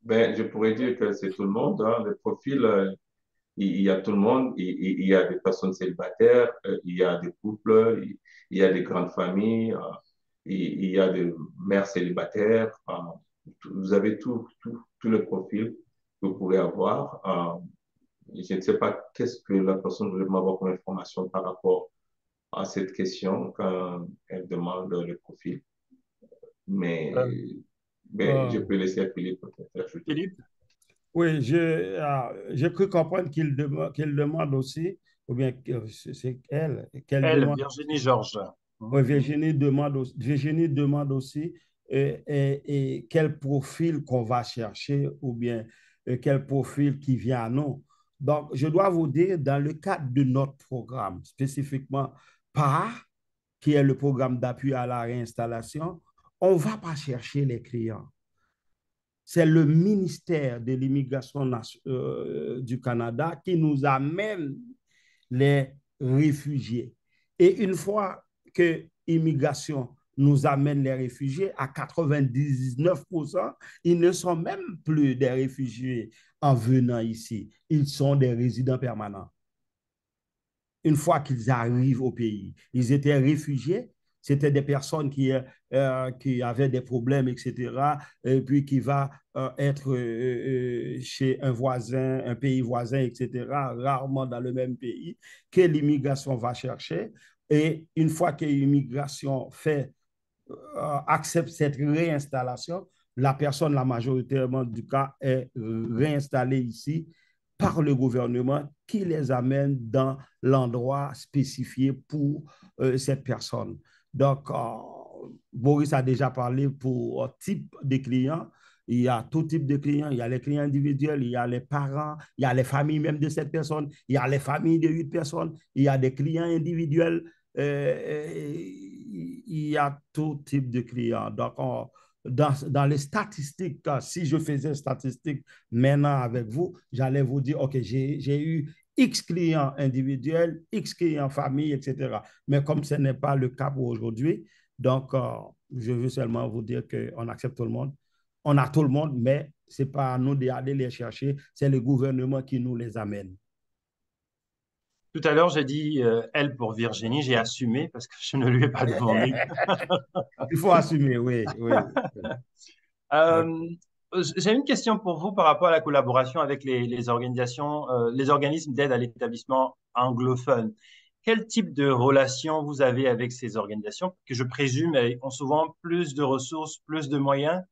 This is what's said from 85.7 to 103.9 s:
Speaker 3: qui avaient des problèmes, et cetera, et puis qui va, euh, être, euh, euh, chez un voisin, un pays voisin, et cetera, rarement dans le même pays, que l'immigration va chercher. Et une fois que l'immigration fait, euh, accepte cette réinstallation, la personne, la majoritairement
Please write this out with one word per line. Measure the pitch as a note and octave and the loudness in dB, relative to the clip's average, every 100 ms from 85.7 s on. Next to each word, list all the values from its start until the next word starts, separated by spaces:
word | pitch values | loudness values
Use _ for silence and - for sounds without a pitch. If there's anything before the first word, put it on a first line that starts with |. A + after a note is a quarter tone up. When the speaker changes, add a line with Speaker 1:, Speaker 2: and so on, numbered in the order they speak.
| C3 C3+ C3 C3 B2 | 0 0 0 -4 -6
Speaker 3:
qui | C#3 B2 | -2 -2
avaient | A#2+ A#2 C#3 | -2 0 0
des | B2+ | 0
problèmes, | B2+ B2 A#2+ C#3 B2+ | -2 -4 2 2 2
et | B2 | -2
cetera, | C3 A#2 A#2+ A#2 C#3+ C#3+ - _ - | -8 -6 -6 -2 0 -2 -8 _ 2
et | C3+ | 2
puis | C3 C#3+ C#3 | 4 2 2
qui | C3+ | 0
va, | A#2 C#3 C#3 - _ - | 2 0 0 -6 _ -6
euh, | C3+ - | -6 -2
être, | C#3 C#3+ C3+ | -2 0 -2
euh, | B2+ A#2+ A2+ B2+ A#2+ C#3 C3 B2 A#2+ A#2+ B2+ | -2 -2 -2 -2 -2 -2 -2 -2 -4 -6 -8
euh, | |
chez | B2 - C3+ C3 | -10 -2 0 0
un | C3+ | -2
voisin, | A#2 C3 B2+ A2+ C3 C3 C3 - | 0 -2 -2 -4 -4 -2 -4 -4
un | A#2 | -4
pays | C#3 C3 | 0 0
voisin, | A#2+ B2 A#2 C3+ | 0 -2 -2 -2
et | B2+ | -2
cetera, | A#2+ A#2+ B2+ A#2 C#3 C3+ A#2+ | -2 -6 -6 -6 -4 -4 -4
rarement | C3 C3+ C3+ C3+ C3 | -2 -2 -2 -4 -4
dans | A#2+ | -6
le | B2+ | -6
même | B2+ B2+ A#2+ | -4 -4 -6
pays, | B2 G#2 E3 - - - _ | -8 -8 -10 -14 -20 -20 _
que | - | 4
l'immigration | F3+ D#3 D3 D3 C3+ C3+ C#3 B2+ | 6 6 2 2 0 -2 -2 -4
va | A#2 | -4
chercher. | A#2+ B2+ A#2 - E3 A3 - _ _ _ | -6 -8 -10 -6 -6 -6 -12 _ _ _
Et | D3+ D#3 D#3+ - - | 4 4 -2 -6 0
une | D#3+ | 2
fois | D#3 F3 | 2 0
que | D3 | 0
l'immigration | D#3 C#3+ C#3 C#3+ A#2+ B2+ C#3+ - C#3 C3+ C3 | 0 2 4 4 2 -6 -6 -8 -4 -4 -6
fait, | - - D3 C3+ _ _ _ _ _ _ | -6 -2 -2 -4 _ _ _ _ _ _
euh, | - D4+ D4+ D3+ D3 - | -18 -14 -8 -4 -4 0
accepte | D#3+ - E3+ E3 | 0 2 -2 -2
cette | - D3 C3+ | 0 -2 0
réinstallation, | D3 D3+ E3+ D3 C#3+ C3 B2+ B2 - F3 - _ _ - | 0 2 2 -2 -2 -4 -4 -6 -8 -10 -10 _ _ 0
la | C3+ | 2
personne, | C3+ D3 C#3 D#3+ | 2 -2 0 0
la | C#3+ | 2
majoritairement | C3 | 0